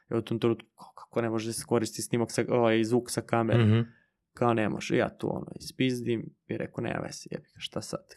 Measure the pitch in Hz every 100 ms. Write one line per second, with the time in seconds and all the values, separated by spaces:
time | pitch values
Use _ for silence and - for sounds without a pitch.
0 | _ 117 113 117 117 107 - _ - -
1 | - 117 117 110 110 - - 120 110 -
2 | - 120 113 - 113 123 113 110 110 120
3 | 120 117 - 117 113 117 107 113 117 -
4 | _ _ _ - 120 117 101 - - 120
5 | - - 104 - - - - - 131 123
6 | 117 113 - - - 113 - - 117 -
7 | - - - - - - - - - -
8 | -